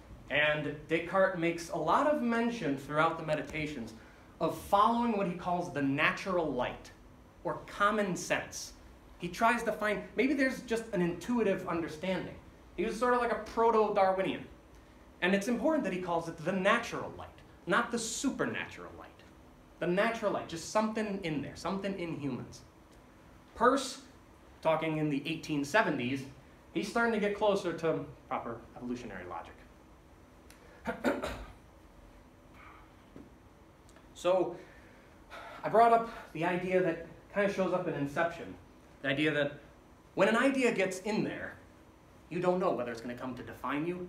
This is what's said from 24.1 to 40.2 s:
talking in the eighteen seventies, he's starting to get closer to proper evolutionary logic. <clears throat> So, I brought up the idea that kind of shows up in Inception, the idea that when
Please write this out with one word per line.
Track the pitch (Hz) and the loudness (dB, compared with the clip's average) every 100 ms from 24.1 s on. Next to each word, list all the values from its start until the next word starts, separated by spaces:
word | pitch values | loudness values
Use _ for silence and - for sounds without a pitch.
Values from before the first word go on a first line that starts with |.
| - - - - - | -20 -20 -20 -20 -2
talking | 160 156 160 156 | 2 2 2 0
in | 151 | 0
the | 139 160 | 0 -2
eighteen | 160 - 147 | -6 -2 -2
seventies, | 139 185 185 131 123 135 - - - - - | 2 2 4 2 -2 -4 -6 -16 -20 -20 -8
he's | 165 170 | -4 -2
starting | 233 233 | 0 2
to | 208 | 2
get | 202 - | 0 2
closer | 214 190 180 | 2 2 0
to | - 160 151 - - - | -2 -2 -2 -4 -12 -8
proper | 127 120 - - - | -6 -6 -12 -14 -12
evolutionary | 123 120 110 92 90 | -8 -6 -8 -10 -10
logic. | 82 - - - - - - - - - - - - - - - - 254 - - | -10 -12 -18 -20 -20 -20 -20 -20 -20 -20 -20 -20 -20 -20 -12 -8 -2 0 0 -4
<clears throat> | - - - - - - - - - - - - - - - - - - - - - - - - - - - - | -8 -12 -18 -20 -20 -20 -20 -20 -20 -20 -20 -20 -20 -20 -20 -20 -20 -20 -20 -20 -20 -20 -20 -20 -20 -20 -20 -20
So, | - 175 185 170 - - - - - - - - - - - | -2 2 4 2 -4 -14 -20 -20 -20 -20 -20 -18 -16 -16 -8
I | - | 2
brought | 208 233 | 6 8
up | 233 226 - - | 6 2 -10 -10
the | 156 | -4
idea | 170 180 185 185 | 0 0 2 2
that | 170 160 - - - | 2 0 -8 -18 -6
kind | 202 | 0
of | 196 196 | 0 2
shows | 175 | 0
up | 180 160 | 0 -2
in | |
Inception, | 143 139 170 165 - 95 - - - - - | -2 -2 0 -2 -2 -12 -14 -18 -20 -20 -6
the | 135 | -2
idea | 139 151 | 2 2
that | 147 143 - - - - - - | 2 0 -2 -18 -20 -20 -20 -6
when | - | 2